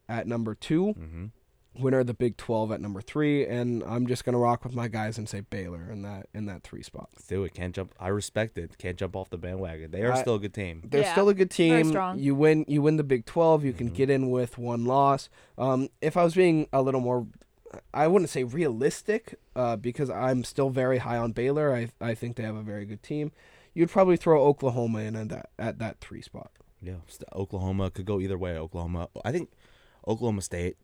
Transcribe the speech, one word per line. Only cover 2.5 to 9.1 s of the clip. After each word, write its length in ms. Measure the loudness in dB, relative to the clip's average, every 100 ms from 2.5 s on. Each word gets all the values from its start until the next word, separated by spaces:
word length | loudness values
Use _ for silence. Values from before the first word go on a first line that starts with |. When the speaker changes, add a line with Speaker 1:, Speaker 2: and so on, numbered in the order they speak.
| -2 0
Speaker 1:
at 80 | -4
number 220 | -6 -8
three, 420 | -6 -2 2 2 0
and 340 | -2 -2 -2 -2
I'm 180 | -2 -2
just 180 | -2
gonna 140 | 0 2
rock 260 | 2 2
with 120 | -2 -6
my 120 | -6
guys 300 | -4 -6 -6
and 100 | -8
say 120 | -10
Baylor 500 | -10 -10 -8 -10 -12
in 120 | -12
that, 240 | -12 -14 -14
in 140 | -10 -10
that 160 | -10
three 220 | -14 -16
spot. 260 | -16 -16 -18 -18
Speaker 2:
Let's 100 | -8
do 180 | -6
it. 120 | -6 -6
Can't 180 | -8
jump. 220 | -8 -10 -8
I 100 | -4
respect 500 | -2 -2 -4 -4 -6
it. 180 | -12 -10
Can't 200 | -8 -6
jump 180 | -6